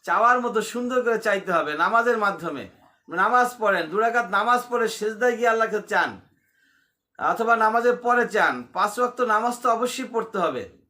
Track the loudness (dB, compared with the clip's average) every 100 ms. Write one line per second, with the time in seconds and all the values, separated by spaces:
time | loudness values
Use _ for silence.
0 | 0 2 4 4 0 -2 -2 -6 -2 0
1 | 0 0 0 -2 0 0 0 0 2 2
2 | 2 2 0 -2 -8 -8 -12 _ _ _
3 | -10 -2 2 4 2 0 0 0 0 0
4 | 2 0 0 0 2 0 0 -2 -2 -2
5 | -6 0 0 2 2 2 0 -2 -2 0
6 | 0 -4 _ _ _ _ _ _ _ _
7 | _ -4 -2 0 2 2 2 2 0 0
8 | 0 0 2 2 0 0 -8 -4 -2 0
9 | -4 -2 0 0 0 -2 -2 0 -2 -4
10 | -6 -6 -4 -2 -2 -4 -10 -18